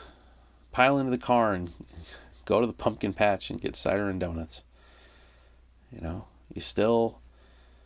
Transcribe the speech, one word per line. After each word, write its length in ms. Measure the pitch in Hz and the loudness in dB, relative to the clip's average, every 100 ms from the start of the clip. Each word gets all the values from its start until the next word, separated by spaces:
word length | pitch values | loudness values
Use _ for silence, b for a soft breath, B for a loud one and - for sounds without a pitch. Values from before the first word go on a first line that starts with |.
| B B B B B B B | B B B B B B B
pile 240 | - 131 143 | 4 4 4
into 140 | 131 | 0
the 60 | 123 | -2
car 360 | - 120 113 | 2 4 4
and 180 | 92 87 - - B B B B B | 0 -4 -12 -20 B B B B B
go 160 | - 101 | 0 2
to 80 | 117 | 2
the 60 | |
pumpkin 400 | - - 107 104 | 0 -4 -2 -4
patch 360 | 92 104 98 - | 2 2 2 -4
and 120 | - | -6
get 160 | - - | -6 -4
cider 320 | - 98 101 | -2 0 0
and 100 | 95 | -2
donuts. 440 | 87 82 82 - - b b b b b b b b b b _ - | -4 -6 -8 -12 -16 b b b b b b b b b b _ -20
You 80 | 120 | -12
know, 240 | 82 90 - _ - | -10 -10 -12 _ -16
you 60 | - | -8
still, 640 | - - 107 117 113 - - b b b b b | -4 2 4 4 2 -2 -20 b b b b b